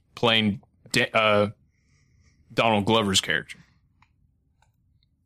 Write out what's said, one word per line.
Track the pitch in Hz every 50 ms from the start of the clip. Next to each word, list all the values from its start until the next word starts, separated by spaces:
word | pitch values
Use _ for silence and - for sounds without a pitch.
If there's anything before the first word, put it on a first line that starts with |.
| _ _ _
playing | - - 117 113 110 110 104 98 - - _ _ _ _ - -
Da-, | 117 120 - -
uh, | 113 110 107 104 104 104 104 - - _ _ _ _ _ _ _ _ _ _ _ _ _ _ _ _ _ _ -
Donald | - 120 117 110 101 98
Glover's | 110 110 113 107 98 92 -
character. | - - 80 69 - - - - _ _ _ _ _ _ _ _ _ _ _ _ _ _ _ _ _ _ _ _ _ _ _ _ _ _ _ _ _ _ _ _ _